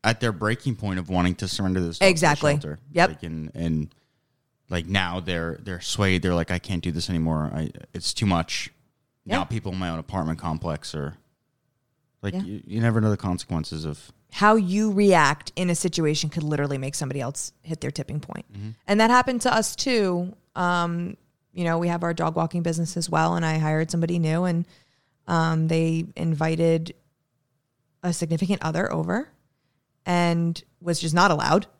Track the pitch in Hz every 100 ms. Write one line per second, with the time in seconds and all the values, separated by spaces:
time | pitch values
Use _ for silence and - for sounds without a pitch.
0 | 107 113 120 92 107 117 139 110 104 92
1 | 85 92 90 87 92 - 95 92 87 82
2 | 190 170 165 147 151 147 104 76 - 151
3 | 175 160 85 80 78 - 82 78 76 _
4 | _ _ _ _ _ _ _ 90 82 98
5 | 90 90 87 87 82 - - 87 - -
6 | 98 92 92 87 82 90 - 92 87 80
7 | - 85 80 78 76 78 78 - - -
8 | - - 107 85 80 - - _ _ _
9 | _ _ - - - 113 98 92 90 82
10 | 80 98 80 80 85 80 85 76 - 78
11 | 71 - _ _ _ _ _ _ _ _
12 | _ _ 101 87 196 101 - 107 117 110
13 | 107 101 101 90 - 82 80 80 78 73
14 | - - _ - 208 220 185 196 220 196
15 | 202 180 143 151 - - 180 170 180 160
16 | 156 151 151 165 151 151 143 139 131 -
17 | 135 135 123 147 - _ 160 156 135 147
18 | - 151 - - - 101 104 113 - 208
19 | 226 247 247 247 247 226 214 - - 240
20 | 196 175 180 - _ - 180 175 175 170
21 | 175 - _ _ _ 175 175 165 170 170
22 | 170 165 160 170 165 175 170 165 165 -
23 | 165 160 165 170 165 156 156 156 160 170
24 | 165 175 160 160 180 170 170 - _ _
25 | _ _ - 170 160 160 160 165 165 165
26 | 170 - 165 156 160 165 165 165 165 -
27 | _ _ _ _ _ _ _ _ _ _
28 | 180 170 165 165 185 202 160 160 196 160
29 | 165 202 302 _ _ _ _ _ _ _
30 | - 175 175 170 170 170 - _ 170 165
31 | 165 160 180 151 - 180 -